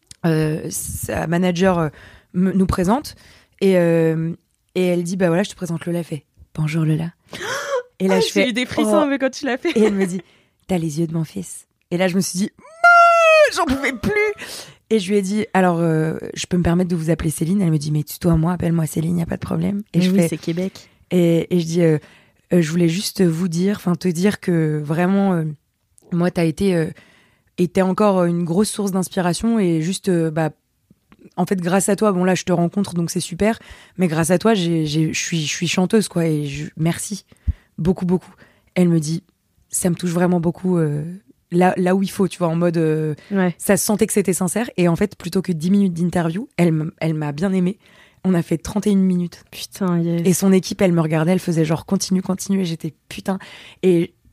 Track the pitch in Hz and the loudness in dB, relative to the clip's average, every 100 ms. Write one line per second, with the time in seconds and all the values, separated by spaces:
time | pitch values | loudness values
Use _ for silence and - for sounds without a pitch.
0 | - - 165 160 156 156 - - - - | -20 -4 0 0 0 -4 -6 -8 -8 -10
1 | - - 160 170 185 170 190 175 151 - | -6 -4 -2 0 0 2 2 2 -2 -6
2 | - - _ 180 185 185 190 - 180 254 | -20 -20 _ -2 0 2 0 0 0 0
3 | - - - - _ - 190 180 170 165 | -4 -16 -20 -20 _ -2 2 4 4 2
4 | 160 160 165 170 _ _ _ 185 180 175 | 2 0 -4 -8 _ _ _ -2 0 0
5 | 170 185 180 170 202 - 175 165 175 170 | -2 0 2 2 -2 -6 -8 -6 -6 -6
6 | 160 147 - _ - - 156 160 156 156 | -6 -12 -14 _ -12 -6 -4 0 0 0
7 | 165 - _ - 403 554 571 523 494 - | -4 -10 _ -12 -8 -8 -4 -6 -6 -4
8 | - 190 440 - 262 226 247 - 214 254 | 0 2 2 0 0 0 -4 -2 2 2
9 | 294 277 269 - 269 262 349 233 214 196 | 2 0 -2 -4 -6 -4 -2 2 2 2
10 | 190 180 - _ _ _ - 185 160 147 | -2 -4 -12 _ _ _ -4 -2 -2 -2
11 | 165 165 160 196 175 - - _ - 175 | -2 -2 -6 -8 -12 -16 -20 _ -6 -2
12 | 185 185 - 180 208 - 554 659 698 698 | 0 0 -2 -2 -4 -6 -20 2 6 8
13 | 679 679 659 640 571 - 330 269 277 254 | 6 6 6 6 4 2 -2 -2 -4 -4
14 | - 415 427 415 - - - - - 220 | -2 0 -2 -4 -12 -16 -18 -16 -2 0
15 | 180 208 185 214 - 190 185 165 170 156 | 2 0 0 -2 0 2 2 2 2 2
16 | 160 55 - - - 180 170 170 180 175 | 0 -4 -8 -12 -4 0 2 2 0 -2
17 | 160 160 160 - 160 202 175 156 151 151 | 0 -2 -2 -2 -2 0 2 0 0 -2
18 | - - 175 165 160 175 170 170 156 165 | -4 -2 0 2 2 -2 0 0 -2 -2
19 | 160 175 165 - - 165 180 202 - 175 | -2 -2 -2 -6 -4 -4 -2 -4 -4 0
20 | 185 190 165 156 - 165 185 - - _ | 2 2 2 -2 -6 -4 -6 -10 -20 _
21 | - 180 170 165 - 180 165 170 165 151 | -2 2 4 2 2 0 0 2 2 2
22 | - - _ _ - 180 156 175 170 175 | -2 -20 _ _ -2 0 2 2 2 0
23 | - - 180 160 185 165 190 208 - 175 | -4 0 0 0 -2 0 0 -2 -2 -2
24 | 185 165 202 - - 170 156 151 147 160 | -2 0 0 0 0 0 0 -2 -2 0
25 | 180 196 196 170 156 147 _ _ _ _ | 2 2 2 0 -2 -8 _ _ _ _
26 | - 170 175 175 165 151 196 175 160 - | -6 -2 0 0 -2 0 0 0 -2 -6
27 | - _ _ _ _ - 180 190 185 185 | -20 _ _ _ _ -2 0 2 0 2
28 | 214 185 175 170 170 170 214 - 202 185 | 2 4 2 0 0 0 0 -2 -4 -2
29 | 175 196 175 165 226 226 180 160 160 190 | -4 -2 -2 0 0 0 2 0 -2 -4
30 | - 175 160 156 156 - _ _ _ _ | 0 0 0 -2 -4 -6 _ _ _ _
31 | _ _ - - 180 190 170 190 208 196 | _ _ -10 -4 -2 -2 0 0 0 2
32 | 214 180 180 180 - 170 170 202 196 175 | 2 2 2 0 0 0 0 -2 -4 -4
33 | 165 180 - 165 208 226 - - - - | -4 -4 -6 -2 -2 -2 -8 -20 -12 -2
34 | 180 160 156 180 220 220 170 165 151 156 | 0 0 2 2 2 2 2 0 0 0
35 | 156 - - 165 147 - 170 - 180 220 | 0 -2 -4 -2 -2 -4 -2 0 2 2
36 | 185 175 165 151 147 143 151 - 160 - | 2 0 0 -2 -4 -8 -10 -2 -2 -2
37 | - 196 - _ - - _ - 165 185 | -6 -10 -14 _ -6 -6 _ -4 -2 0
38 | 180 180 - - _ _ _ - 175 165 | 0 -2 -4 -20 _ _ _ 0 2 2
39 | 151 165 - _ _ _ _ - 180 170 | 0 -6 -8 _ _ _ _ -4 -2 -2
40 | 180 170 180 180 165 - 185 175 156 147 | -2 0 2 2 0 -2 0 0 0 -2
41 | 160 190 - _ - 175 185 185 180 190 | -8 -12 -18 _ -4 2 2 2 2 2
42 | 190 - 180 - 170 165 175 165 160 156 | 0 -2 -2 -2 -2 0 0 2 0 0
43 | 156 147 - 196 180 - - 196 - 208 | -2 -6 -4 0 0 0 0 2 2 0
44 | 220 214 190 170 185 208 240 - 175 165 | 0 0 0 0 -2 -4 -4 0 2 2
45 | 202 - 180 190 180 165 175 202 196 165 | 0 -4 -6 -4 -2 -2 0 2 2 0
46 | 175 180 165 175 277 - 165 156 156 - | -2 0 -2 -4 -6 0 2 2 -2 -4
47 | 160 156 147 143 196 190 175 - _ - | -4 -2 -4 -4 -2 0 0 -2 _ -20
48 | - _ 185 170 - 165 - 208 208 196 | -20 _ 0 0 0 -4 -4 -2 2 2
49 | 190 180 175 - _ - - - 185 170 | 2 0 -2 -10 _ -16 -12 -4 -2 0
50 | 170 170 175 170 196 190 - - 190 170 | 0 0 0 2 4 2 2 0 2 2
51 | 160 160 156 185 - 165 156 160 - 190 | 2 0 2 0 0 0 0 -2 -2 -4
52 | - 185 185 185 - 190 175 165 160 - | 0 -2 -2 -4 -2 -2 -2 -6 -10 -12
53 | - - - 190 - - - - 185 170 | -16 -10 -6 -6 -8 -20 -20 0 2 4
54 | 175 _ _ | 2 _ _